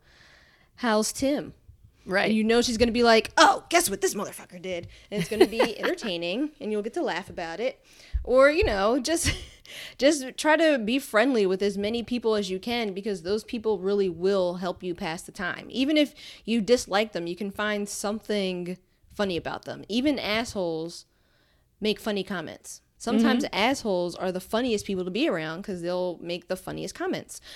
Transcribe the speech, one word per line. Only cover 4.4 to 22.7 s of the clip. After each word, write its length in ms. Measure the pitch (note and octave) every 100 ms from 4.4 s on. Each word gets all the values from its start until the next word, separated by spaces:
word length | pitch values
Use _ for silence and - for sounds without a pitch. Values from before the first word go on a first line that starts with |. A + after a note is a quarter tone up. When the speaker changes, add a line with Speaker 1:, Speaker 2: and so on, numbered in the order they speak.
| - F3+
Speaker 1:
did?" 280 | F#3 F3 - - -
And 120 | G#3
it's 80 | E3+
gonna 180 | G#3+ D4+
be 320 | A3+ - -
Speaker 2:
<laughs> 0 |
Speaker 1:
entertaining 720 | - F4+ A3 E3+ E3+ G3+ D4 -
and 140 | G3
you'll 80 | G#3+
get 120 | G#3 F4
to 60 |
laugh 280 | C4+ E3+ -
about 320 | F3+ E3 E3+
it. 200 | B3 - _ - - - -
Or, 240 | B3 C#4
you 140 | D#4 F4
know, 340 | G3+ G3+ C4+
just, 340 | B3 E4 - - - - -
<laughs> 320 | - - -
just 400 | C4 D#4 B3+ -
try 200 | D4+ D#4
to 200 | D#4+ C#4+
be 220 | G#3 C4
friendly 460 | - G#3 B3+ B3 F#3+
with 160 | F#3+
as 160 | G3+ G3
many 260 | G3+ A#3
people 320 | A3 B3 A3+ G#3+
as 140 | F#3+
you 100 | F#3
can 340 | A3+ A#3+ A3
because 280 | F#3 G#3 F#3+
those 240 | E3 G#3+ -
people 340 | A#3+ A3 G3+
really 300 | F#3 G3+ F#3+
will 460 | E3 F#3 G3 F3+ F3+
help 280 | F#3 F3
you 100 | F3+
pass 280 | E3+ F#3 E3+
the 100 | -
time. 360 | - F3+ - -
Even 260 | A3+ C4+ D4+
if 180 | D4 - - -
you 160 | - A#3
dislike 540 | F#3+ B3 - G3 A3
them, 140 | F3 E3+
you 80 | F3+
can 120 | G3+
find 360 | G3 G#3 G#3 G3+
something 880 | - G#3 A3 - G#3 F#3+ F3+ F3+ F#3 _ _ _
funny 240 | - G3+ E3
about 260 | C3+ -
them. 220 | - C#3 C#3
Even 320 | A3 C#4 C4+
assholes 840 | C3+ G#3+ A#3+ G#3+ F3 D#3+ E3 - - _ _ _ _ _ _ -
make 200 | G#3 G#3
funny 220 | - G#3 F#3+
comments. 560 | F#3 D#3 - -